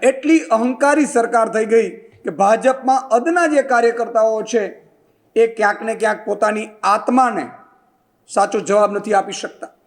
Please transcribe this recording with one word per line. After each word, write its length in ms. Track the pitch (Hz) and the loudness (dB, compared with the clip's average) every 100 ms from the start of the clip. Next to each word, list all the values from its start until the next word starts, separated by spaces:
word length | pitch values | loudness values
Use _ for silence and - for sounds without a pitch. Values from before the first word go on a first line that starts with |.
એટલી 360 | 262 269 294 320 | 0 0 2 2
અહંકારી 680 | 254 220 247 240 277 294 285 | 2 0 0 0 2 2 2
સરકાર 440 | - 233 233 220 | 0 0 0 0
થઈ 160 | 220 220 | -2 -2
ગઈ 240 | 226 196 - | -2 -2 -8
કે 320 | - _ 190 | -20 _ -10
ભાજપમાં 800 | 170 196 226 247 262 254 262 262 | 0 2 2 2 0 0 -2 2
અદના 380 | 233 262 349 330 | 0 2 0 2
જે 140 | 294 | 2
કાર્યકર્તાઓ 800 | 262 247 233 233 220 233 220 220 | 2 2 2 0 0 2 2 0
છે 400 | - 233 190 - _ _ _ _ _ - | -2 -2 -2 -10 _ _ _ _ _ 0
એ 120 | 226 | 0
ક્યાંક 340 | 226 208 208 | 2 -2 0
ને 140 | 220 214 | -6 -2
ક્યાંક 300 | 214 214 - | -2 -2 -4
પોતાની 420 | 202 214 214 220 - | -2 0 -2 -8 -6
આત્માને 680 | 185 208 - 247 254 202 127 - - _ _ _ _ _ _ | -2 0 2 2 2 0 -8 -12 -20 _ _ _ _ _ _
સાચો 260 | - 202 214 | -2 0 -2
જવાબ 320 | 170 202 208 | 0 2 2
નથી 220 | 208 208 | 0 -2
આપી 180 | 202 196 | -2 -2
શકતા. 360 | 185 - - - _ | -8 -12 -14 -18 _